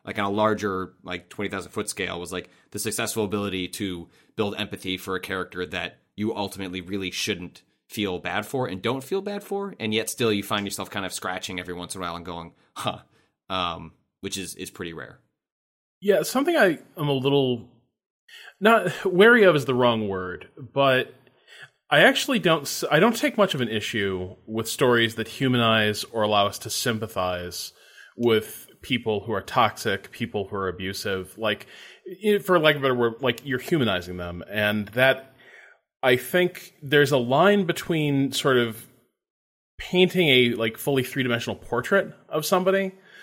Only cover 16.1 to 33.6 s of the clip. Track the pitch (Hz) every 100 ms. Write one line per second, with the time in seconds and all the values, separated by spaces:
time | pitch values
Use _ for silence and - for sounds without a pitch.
16.1 | 180 160 254 311 330 196 147 - - 147
17.1 | 135 135 143 131 117 - _ _ _ _
18.1 | _ _ - - - 202 226 180 - 190
19.1 | 180 220 240 190 151 135 123 120 113 104
20.1 | 92 90 87 - - 123 139 139 127 -
21.1 | - _ _ _ - - _ - 143 220
22.1 | 254 - 240 165 160 135 - 143 151 226
23.1 | 233 294 - 196 143 117 110 - 110 98
24.1 | 92 92 - - 110 110 - 131 120 113
25.1 | 110 107 - 135 123 113 110 107 104 -
26.1 | 113 107 104 101 - 110 - 127 110 107
27.1 | 98 90 90 90 - - - _ - -
28.1 | - 117 110 107 - - _ - 120 113
29.1 | 101 113 101 - 127 113 - 113 98 -
30.1 | - 117 107 95 101 92 82 95 98 107
31.1 | 95 92 - 110 104 - - - - -
32.1 | 180 214 202 - 180 156 143 135 123 117
33.1 | 113 131 120 143 127